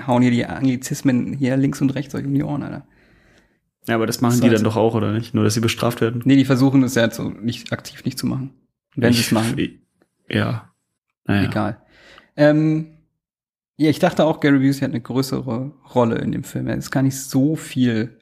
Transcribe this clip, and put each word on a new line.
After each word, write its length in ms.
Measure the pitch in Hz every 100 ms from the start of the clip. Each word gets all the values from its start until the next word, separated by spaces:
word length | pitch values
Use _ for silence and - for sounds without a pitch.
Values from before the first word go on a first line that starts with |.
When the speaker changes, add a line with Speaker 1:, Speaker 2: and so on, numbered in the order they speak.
| 131
Speaker 1:
hauen 140 | 123
hier 100 | 123
die 140 | 120 -
Anglizismen 880 | 85 135 123 - 147 139 123 -
hier 240 | 135 131 135
links 240 | 139 -
und 120 | 143 135
rechts 180 | 147 -
euch 100 | 139
um 80 |
die 100 | 139
Ohren, 200 | 151 147
Alter. 240 | - - - _ _ _ _ _ _ _ _ _ -
Speaker 2:
Ja, 80 | 117
aber 120 | 110
das 140 | 113
machen 120 | 120
Speaker 1:
Das 80 | 120
Speaker 2:
die 60 | 120
Speaker 1:
heißt 80 | 110
Speaker 2:
dann 60 |
doch 120 | 107 110
auch, 180 | 113 117
oder 160 | 104
nicht? 200 | 107 110 110
Nur, 80 |
dass 100 | 107 113
sie 40 |
bestraft 420 | 113 - 117 123
werden? 200 | 117 120 123
Speaker 1:
Nee, 100 | 139
die 100 | 135
versuchen 360 | 131 135 135
es 120 | 127 -
ja 80 |
jetzt 140 | 117 -
so 120 | 110
nicht, 420 | - 107 127 -
aktiv 300 | - - - -
nicht 120 | 135
zu 80 | 123
machen. 280 | 127 131 - _ _ _ -
Wenn 160 | 117
sie 60 | 117
es 60 | 113
Speaker 2:
Ich 40 |
Speaker 1:
machen. 260 | 113 113 131
Speaker 2:
ich, 200 | - - _ _ _ _ -
ja. 420 | 104 110 117 - _ _ _ _ _ -
Naja. 180 | 101 98
Speaker 1:
Egal. 320 | 107 104 - _ _ - - _ -
Ähm, 600 | 147 151 156 156 160 - _ _ _ _ _ _ _ -
ja, 120 | 156
ich 100 | 139
dachte 240 | 180 - 151
auch, 140 | 156
Gary 200 | 151 139
Busey 220 | 135 135
hat 100 | 135
eine 100 | 120
größere 720 | - 123 131 135 127 117 135 - -
Rolle 220 | 123 117 113
in 120 | -
dem 120 | 120
Film. 240 | 127 131 127
Er 100 | 123
ist 140 | 135
gar 120 | 139
nicht 140 | 135 135
so 360 | - 135 139 156
viel 600 | - 135 123 110 120 -